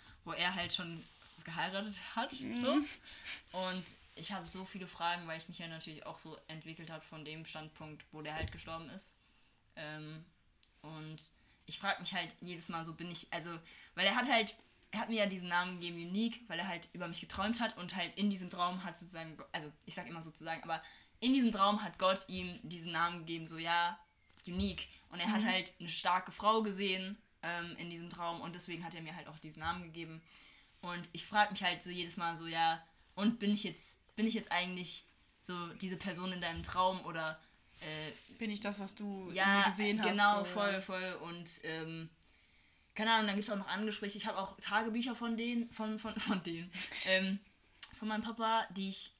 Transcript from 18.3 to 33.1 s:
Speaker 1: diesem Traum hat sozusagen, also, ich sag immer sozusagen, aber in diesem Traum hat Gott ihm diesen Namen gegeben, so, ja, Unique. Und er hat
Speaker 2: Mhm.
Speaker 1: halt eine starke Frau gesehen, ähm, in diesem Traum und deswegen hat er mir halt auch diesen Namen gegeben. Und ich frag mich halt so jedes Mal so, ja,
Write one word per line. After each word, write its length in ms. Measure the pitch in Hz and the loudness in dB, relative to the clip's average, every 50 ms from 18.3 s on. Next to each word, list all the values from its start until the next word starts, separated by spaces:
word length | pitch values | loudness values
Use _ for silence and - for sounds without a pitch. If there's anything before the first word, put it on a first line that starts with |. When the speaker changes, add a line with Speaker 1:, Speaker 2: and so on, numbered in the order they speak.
Speaker 1:
diesem 200 | 196 185 185 175 | 2 2 -2 -4
Traum 320 | - 180 175 180 185 185 185 | -2 2 2 2 2 0 -4
hat 120 | 180 165 | -4 -4
sozusagen, 400 | - 170 165 - 165 160 160 156 - - - - | -6 -6 -6 -6 -6 -6 -8 -10 -12 -10 -8 -6
also, 180 | 175 151 151 151 - - | -6 -6 -6 -10 -12 -8
ich 100 | - - | -6 -4
sag 140 | 185 180 - | -4 -4 -6
immer 140 | 170 165 160 | -6 -8 -8
sozusagen, 400 | 165 - - 160 165 165 156 156 | -8 -8 -8 -6 -4 -4 -4 -4
aber 200 | 160 160 160 - - - - - - _ - | -4 -4 -4 -4 -8 -18 -20 -20 -20 _ 2
in 120 | 226 254 262 | 4 6 8
diesem 180 | 277 240 226 208 | 8 8 6 6
Traum 300 | 196 196 202 208 208 208 | 6 6 6 6 6 2
hat 160 | 175 - - | -2 0 4
Gott 260 | 185 185 196 190 - - | 6 6 6 6 2 -4
ihm 300 | 185 185 180 180 175 - - | -4 -4 -4 -4 -6 -8 -8
diesen 300 | 151 175 170 165 170 170 | -8 -6 -6 -4 0 2
Namen 280 | 165 170 175 175 175 | 4 4 4 2 0
gegeben, 260 | 160 160 165 165 160 | -4 -4 -4 -4 -4
so, 120 | 160 160 160 | -6 -6 -2
ja, 400 | 165 170 170 226 226 233 - - - _ _ _ _ _ - - - | 2 4 6 6 6 4 2 -2 -10 _ _ _ _ _ -20 -14 -8
Unique. 420 | 180 175 185 202 196 175 - - - - - - - | -4 0 2 2 2 0 -2 -6 -10 -12 -18 -18 -10
Und 100 | - 180 | -4 -2
er 100 | 175 - | 2 2
hat 120 | 214 214 214 | 4 4 4
Speaker 2:
Mhm. 40 | |
Speaker 1:
halt 260 | 190 185 185 170 - - - | 4 4 2 2 -2 -6 -8
eine 100 | 175 165 | -6 -4
starke 440 | 156 - - 180 175 - - - - | -2 2 4 4 4 4 2 0 -2
Frau 300 | - 202 208 220 220 220 | 2 6 6 6 6 6
gesehen, 560 | 208 196 185 202 190 185 190 190 190 208 - - _ _ _ - | 2 2 2 2 2 2 2 0 -4 -8 -10 -14 _ _ _ -4
ähm, 340 | 165 175 170 170 170 - - | -4 -2 -2 -4 -6 -6 -8
in 100 | 170 170 | -8 -8
diesem 180 | 170 170 170 175 | -6 -8 -8 -8
Traum 300 | 175 175 170 170 170 165 | -6 -4 -2 -2 -2 -2
und 140 | - 175 170 | -4 -4 -2
deswegen 300 | 175 - 180 170 165 175 | 0 0 0 0 -4 -6
hat 100 | 165 170 | -8 -8
er 80 | 165 165 | -8 -8
mir 120 | 156 170 | -8 -10
halt 140 | 170 147 - | -10 -10 -12
auch 100 | 156 160 | -12 -12
diesen 220 | - 156 151 151 | -12 -12 -10 -4
Namen 240 | 156 165 180 180 175 | -2 -2 -2 -2 -4
gegeben. 380 | 165 160 170 165 160 160 165 - - - - - - - - - - - - | -10 -10 -10 -10 -10 -10 -14 -16 -18 -20 -20 -20 -20 -20 -20 -20 -20 -18 -10
Und 280 | - 175 175 175 165 - - | -6 -6 -4 -4 -6 -6 -6
ich 120 | 180 - | -4 -2
frag 240 | - 214 208 208 202 | 2 6 6 6 6
mich 120 | 196 - 196 | 4 2 2
halt 200 | 180 170 170 - | 2 2 0 -2
so 80 | 180 | -6
jedes 260 | 175 175 175 175 170 | -4 -4 -2 -4 -2
Mal 200 | 185 170 170 165 | -2 -2 -2 -2
so, 100 | 160 165 | -2 -4
ja, 360 | 165 165 165 165 165 165 165 - - _ _ - _ | -2 2 4 4 4 4 2 -2 -12 _ _ -20 _